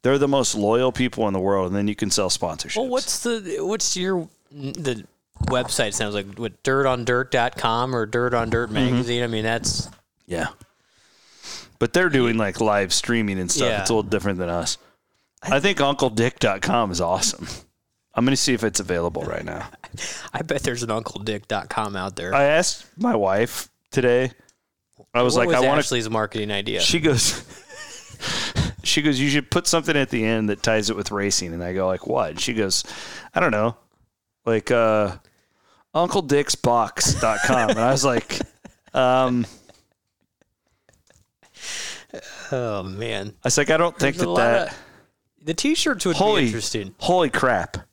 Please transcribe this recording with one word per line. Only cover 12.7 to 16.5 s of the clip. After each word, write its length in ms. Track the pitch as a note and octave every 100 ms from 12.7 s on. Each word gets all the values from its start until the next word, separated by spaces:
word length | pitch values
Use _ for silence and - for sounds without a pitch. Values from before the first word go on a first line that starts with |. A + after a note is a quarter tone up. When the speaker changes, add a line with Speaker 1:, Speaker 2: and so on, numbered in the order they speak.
| G#2 F#2+
Speaker 1:
streaming 480 | - - A#2 G#2 F#2+
and 100 | F2+
stuff. 160 | E2 B2+
Speaker 2:
Yeah. 120 | G#2+
Speaker 1:
It's 100 | F#2+
a 40 |
little 140 | A2+ G2+
different 300 | G2+ G2 F#2
than 100 | F2
us. 300 | F2 D#2+ - _ _ _ _ _ _
I 160 | - C3+
think 220 | F#3+ F#3+
Uncle 300 | C#3 C#3 C3
Dick 280 | A2 A#2+ -
dot 240 | A2+